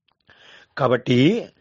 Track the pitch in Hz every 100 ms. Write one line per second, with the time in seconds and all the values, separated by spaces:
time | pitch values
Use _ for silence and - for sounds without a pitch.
0 | _ _ _ _ - - _ - 131 123
1 | - 123 143 226 123 _